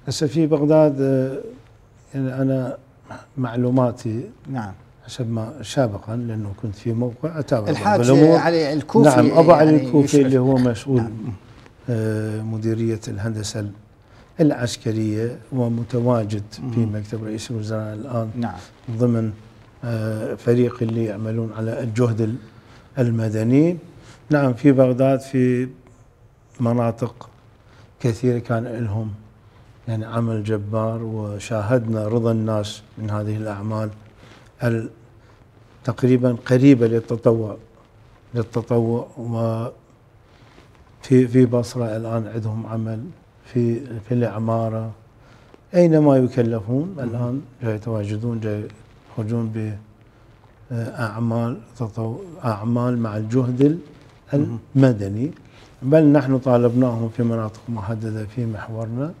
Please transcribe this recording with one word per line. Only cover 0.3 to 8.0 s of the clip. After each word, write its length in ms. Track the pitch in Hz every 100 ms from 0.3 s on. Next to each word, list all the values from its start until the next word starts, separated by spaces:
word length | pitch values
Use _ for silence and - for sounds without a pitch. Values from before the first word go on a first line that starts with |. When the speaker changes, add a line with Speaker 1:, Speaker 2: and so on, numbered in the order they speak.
| 151 156
Speaker 1:
بغداد، 540 | 151 147 156 151 135
آه، 360 | 135 135 131 135 - - - - _ _ _
يعني 280 | 139 131 131
أنا 360 | 135 131 127 - _ _ - - - 135
معلوماتي 920 | 120 120 123 131 123 117 117 110 214 - 143
Speaker 2:
نعم. 240 | 131 104 92 - _ -
Speaker 1:
حسب 260 | - 117
ما 220 | 113 110 139
سابقًا، 520 | 107 - 123 95 - 117
لأنه 380 | 120 110 101 95
كنت 140 | 113 101
في 180 | 120
موقع 460 | 113 123 117 156 160
أتابع 220 | - 127 101
بعض 40 |
Speaker 2:
الحاج 300 | 147 202
Speaker 1:
الأمور. 380 | 202